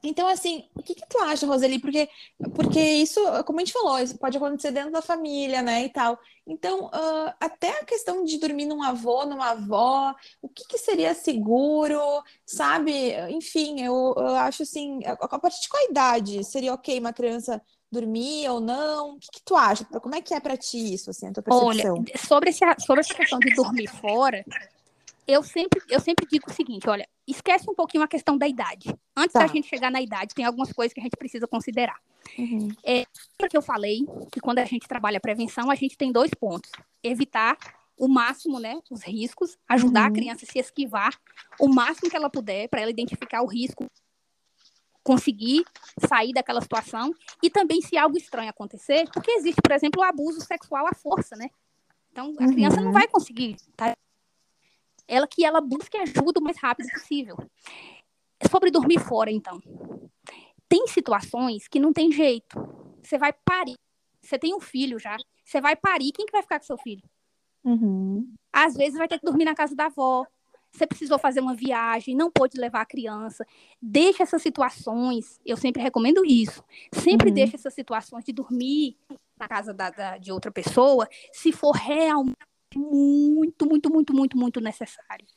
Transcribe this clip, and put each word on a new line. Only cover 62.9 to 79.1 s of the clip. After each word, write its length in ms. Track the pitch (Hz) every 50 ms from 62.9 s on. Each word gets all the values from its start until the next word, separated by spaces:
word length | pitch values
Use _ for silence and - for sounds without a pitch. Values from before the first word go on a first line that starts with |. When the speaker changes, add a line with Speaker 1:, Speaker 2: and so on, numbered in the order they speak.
| - _ _
Speaker 2:
Você 160 | - - 277
vai 140 | 277 285 294 _ _
parir. 320 | - 359 370 359 254 247 - _ _ _ _ _ _ _ _ _
Você 160 | - - 262
tem 160 | - 320 370
um 60 | 403
filho 380 | - - - 262 269 269 240 220
já. 180 | - 214 208 220 262 _ _ _ _
Você 160 | _ - 294
vai 160 | 262 285 311
parir. 340 | 302 - 392 370 320 262 277 285
Quem 120 | - 415
que 80 | 427 -
vai 80 | 415
ficar 180 | 381 _ 339 294
com 60 | 302
seu 140 | - 285 233
filho? 240 | - 240 208 196 _ _ _ _ _ _ _ _ _ _ _ _ _
Speaker 1:
Uhum. 720 | 254 240 226 226 208 190 190 190 190 196 202 240 254 220 - _ _ -
Speaker 2:
Às 220 | 277 302 320 254
vezes 220 | 269 277 302 269
vai 100 | 302 330 320
ter 100 | 339 320
que 80 | -
dormir 180 | 349 269 294 330
na 100 | 311 311
casa 200 | 311 311 294 285
da 100 | 262 302
avó. 380 | 311 285 - 269 262 254 254 262 - _ _ _ _ _ _ _ _ _
Você 140 | - 320
precisou 320 | 311 - - 320 277 294 269
fazer 220 | - 285 269 269
uma 140 | 262 262 254
viagem, 640 | 220 247 269 254 226 226 233 226 226 247 - 254
não 140 | 269 320 339
pôde 280 | - - 262 262 - 262
levar 220 | 247 240 233 233
a 60 | 220
criança. 600 | _ - - 226 220 214 208 220 220 - - - _ _ _ _ _ _ _
Deixa 420 | - 226 202 262 320 370 381 - 370
essas 180 | - - 330 -
situações, 960 | 330 - - 269 247 - - - - 220 233 247 254 247 233 214 - - _ _
eu 100 | - -
sempre 240 | 226 - 262 247 269
recomendo 440 | 233 262 247 247 226 247 311 381 381
isso. 400 | 311 262 233 220 208 - - - _ _ - - - -
Sempre 360 | - - 330 381 233 226 226
Speaker 1:
Uhum. 60 | 208
Speaker 2:
deixa 220 | 202 262 226 -
essas 160 | 294 - 277 -
situações 500 | - 262 - 233 220 214 - - 233 226
de 80 | - 254
dormir 640 | 220 262 - 247 247 247 262 277 302 302 262 - _ _ _